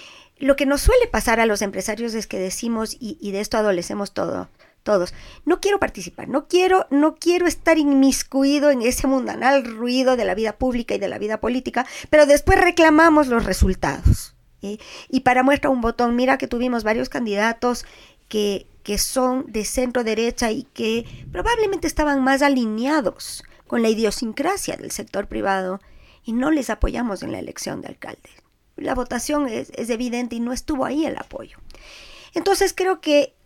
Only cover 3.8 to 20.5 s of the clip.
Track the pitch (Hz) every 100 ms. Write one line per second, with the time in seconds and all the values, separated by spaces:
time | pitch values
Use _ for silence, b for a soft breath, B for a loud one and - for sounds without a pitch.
3.8 | 175 208 202 - - - - _ b _
4.8 | - 208 175 B B B - 370 392 403
5.8 | - - 180 - - 269 294 349 370 370
6.8 | - 277 302 311 330 359 349 - - 320
7.8 | 285 277 269 262 - 269 277 294 294 262
8.8 | 226 247 277 269 226 202 240 277 233 220
9.8 | 240 247 254 254 208 185 220 - 254 240
10.8 | 233 202 196 - 208 214 220 247 254 247
11.8 | 254 B - 302 294 285 - 370 349 349
12.8 | 320 311 330 302 277 233 - 220 190 185
13.8 | 151 147 - - - _ _ _ 196 208
14.8 | B B B 262 262 247 262 277 294 262
15.8 | 233 226 240 240 254 269 - 240 247 240
16.8 | 214 226 254 277 233 202 220 226 247 240
17.8 | B B B B - 214 208 196 - _
18.8 | - 202 - 262 254 254 - 220 202 -
19.8 | 254 247 226 220 233 247 233